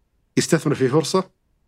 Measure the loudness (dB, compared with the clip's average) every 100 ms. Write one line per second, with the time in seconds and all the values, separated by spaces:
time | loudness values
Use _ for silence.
0 | _ _ _ -4 0 0 0 0 0 0
1 | 0 -2 -4 _ _ _